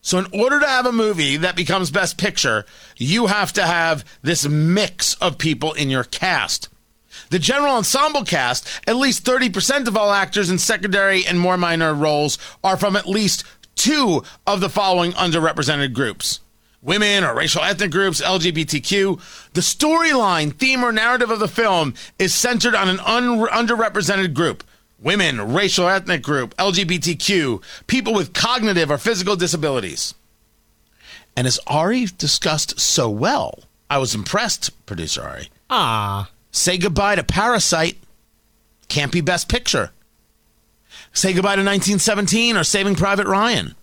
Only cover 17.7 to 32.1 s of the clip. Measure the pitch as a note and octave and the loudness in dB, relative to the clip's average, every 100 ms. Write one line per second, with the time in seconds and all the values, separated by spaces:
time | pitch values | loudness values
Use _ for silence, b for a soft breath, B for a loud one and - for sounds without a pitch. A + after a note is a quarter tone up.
17.7 | G3 G#3 D#3 G3 E3 D3 F#3 E3+ D#3 C#3+ | 0 0 0 0 0 -2 0 0 -2 -2
18.7 | D3+ - G3 G3 F3+ B B B - F3+ | -4 0 0 2 -2 B B B -4 -2
19.7 | - D4+ E4 E4 C4+ G#3 E3+ D3+ - C4 | 0 2 4 4 2 2 2 -2 0 0
20.7 | C4 B3 A3 A3+ B3 A#3 A3 G#3 - A3+ | 2 0 2 0 2 0 0 -2 0 2
21.7 | F3+ D3+ B B _ F#3 - B3 A#3+ A#3+ | 2 0 B B _ -2 0 0 2 2
22.7 | G#3+ F#3+ F#3 - A#3 B3 A#3 A3+ G#3+ A#3 | 2 2 0 0 0 2 0 0 0 0
23.7 | A#3 A3+ G3 E3+ G3 F#3 C3+ E3 G2+ - | 0 0 0 0 0 0 0 -2 -2 -12
24.7 | b b _ A#2 G3+ F3 B2 G#2 D3 G3+ | b b _ -2 2 2 0 0 0 0
25.7 | - F3+ G3 F#3 E3+ C3+ D3 A#2 - G3 | 2 2 0 0 -4 0 -2 -2 -2 0
26.7 | F#3 F3+ F3+ D#3 E3 - G3 C#3+ G#2+ B | 0 0 -2 -2 -2 0 2 2 -2 B
27.7 | B - C4 G#3 A3 E3 - A3+ B3 G#3+ | B -2 -2 0 -2 -2 -2 -2 0 2
28.7 | F3+ D3+ C#3+ A3 G#3+ F3+ G3+ F3 E3 D3+ | 2 0 0 0 -2 -2 -2 0 -2 -2
29.7 | C3 F#2+ C#2+ - - _ _ _ _ _ | -2 -4 -6 -8 -10 _ _ _ _ _
30.7 | _ _ B B B B - B2+ - - | _ _ B B B B -4 -2 -2 -2
31.7 | C#3+ E3+ B3+ A3+ | 0 0 0 -2